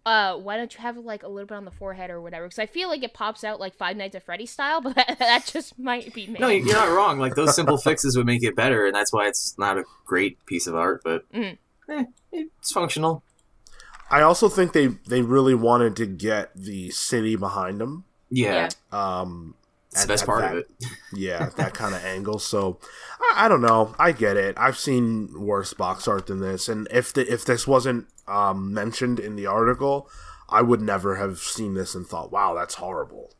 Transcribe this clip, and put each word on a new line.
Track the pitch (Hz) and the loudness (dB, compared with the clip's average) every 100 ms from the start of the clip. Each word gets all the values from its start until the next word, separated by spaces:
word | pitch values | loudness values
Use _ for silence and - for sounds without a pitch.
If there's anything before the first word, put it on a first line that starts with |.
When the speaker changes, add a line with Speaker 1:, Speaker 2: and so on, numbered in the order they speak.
| 226 | 0
Speaker 1:
uh, | 220 196 175 | 2 2 -2
why | 196 214 | -6 -8
don't | 233 | -8
you | - | -10
have, | 240 240 | -10 -10
like, | 233 214 | -12 -12
a | - | -12
little | 202 202 | -12 -12
bit | 208 | -14
on | |
the | 190 | -14
forehead | - 196 185 180 | -14 -12 -12 -12
or | 175 | -12
whatever? | 170 170 175 | -12 -12 -10
'Cause | - | -8
I | 214 | -6
feel | 339 359 | -6 -4
like | 302 | -4
it | 240 | -6
pops | - 220 214 | -6 -6 -6
out, | 214 214 | -8 -8
like, | 190 | -10
Five | - 180 208 | -6 -6 -6
Nights | 196 | -10
at | 190 | -12
Freddy | - 175 233 | -12 -12 -10
style, | - 285 320 | -4 -2 -2
<laughs> | |
but | 269 | 0
that, | 262 247 254 | 0 0 2
that | 233 247 - | 2 2 0
just | 330 - - | -8 -8 -8
might | 254 247 226 | -6 -6 -8
be | 226 196 | -14 -10
me. | 226 | -2
Speaker 2:
No, | 247 | 2
you're | 196 127 | 2 4
not | 214 190 | 4 4
wrong. | 175 202 139 | 4 4 2
Like, | 131 | 0
those | 123 156 170 | 2 2 4
simple | 147 127 | 2 2
Speaker 3:
<laughs> | |
Speaker 2:
fixes | 156 156 135 123 | 2 0 2 2
would | 117 | 2
make | 113 | 2
it | 117 | 0
better, | 101 120 117 101 | 2 2 4 2
and | |
that's | 101 104 | 2 0
why | 110 104 | 2 0
it's | - - - | -2 -6 -4
not | 101 95 | -2 -2
a | - _ | -6 _
great | - 90 98 - - | -2 0 0 -4 -6
piece | 87 87 | -6 -2
of | 82 | -2
art, | 90 - | 0 -2
but | - 82 - | -2 -4 -4
Speaker 1:
Mm. | 220 208 - _ _ - | -6 -6 -8 _ _ -10
Speaker 2:
eh, | 302 247 _ _ | -8 -8 _ _
it's | 349 311 _ - | -10 -10 _ -6
functional. | 196 170 - 160 160 _ _ _ _ - - - - - | -2 -2 0 -2 -2 _ _ _ _ -20 -20 -20 -14 2
Speaker 3:
I | 143 | 6
also | 156 175 214 | 8 8 4
think | 196 180 | 4 4
they, | 160 135 | 6 4
they | 104 - 127 | 2 -2 0
really | 117 131 135 | 4 6 6
wanted | 123 113 120 117 101 | 6 6 6 4 2
to | 110 | -4
get | 92 104 107 - 92 | -2 -2 -2 -4 -10
the | 95 98 90 | -10 -10 -8
city | - - 123 110 107 | -6 -2 0 0 0
behind | 95 98 92 101 | -2 -4 -4 -4
them. | 120 160 - _ - | -6 -8 -14 _ -4
Speaker 2:
Yeah. | 127 107 90 85 - - | 0 2 0 -2 -8 -8
Speaker 1:
Yeah. | 104 98 90 | -4 -2 -4
Speaker 3:
Um, | 92 85 80 - _ _ _ | -6 -10 -16 -20 _ _ _
Speaker 2:
It's | - | -2
the | |
Speaker 3:
at, | - | 0
Speaker 2:
best | 104 | 0
Speaker 3:
at | 104 | 0
Speaker 2:
part | 107 | 0
Speaker 3:
that, | 127 | 0
Speaker 2:
of | 87 | -4
it. | - - 120 | -8 -12 -14
<laughs> | - - | -14 -14
Speaker 3:
yeah, | 101 95 87 143 - | -8 -6 -6 -6 -4
that | 95 | -6
kind | - 107 | -4 -6
of | 92 | -6
angle. | 92 95 101 107 | -6 -6 -6 -6
So, | - 104 95 90 - - - - | -2 -2 -2 -4 -12 -20 -16 -2
I, | 480 440 220 | 0 4 4
I | |
don't | 165 | 6
know. | 117 113 110 - | 6 6 4 2
I | 170 | 2
get | 123 107 98 | 4 2 2
it. | 98 98 | 0 2
I've | 123 123 | 0 0
seen | - 127 117 110 104 - | 0 2 2 -2 -6 -6
worse | 104 101 95 | -2 -2 -2
box | - 92 95 - | -4 -4 -2 -2
art | 101 95 | -2 -2
than | 95 | -4
this, | 95 95 - | -4 -4 -4
and | 107 107 | -6 -2
if | 123 - | 0 0
the, | 135 123 | 0 0
if | 120 | 0
this | - 117 - | 0 0 4
wasn't, | 131 131 120 - _ - | 4 2 -4 -6 _ -4
um, | 101 101 98 98 | 0 0 0 -2
mentioned | 104 107 - 123 120 | -4 -4 -2 -2 -2
in | 104 | -4
the | 104 98 | -6 -2
article, | 104 117 123 139 139 - - - - - | 2 2 2 0 -2 -4 -18 -20 -18 0
I | 110 | 4
would | 120 117 | 4 4
never | 107 98 98 95 | 2 -2 -2 -2
have | 98 87 | -4 -6
seen | - - 104 | -8 -6 -4
this | 95 92 92 | -4 -6 -8
and | 87 | -10
thought, | 85 - | -10 -6
"Wow, | 95 98 | 0 0
that's | 85 87 - | 0 -6 -8
horrible." | 90 87 - - - | -8 -6 -8 -12 -20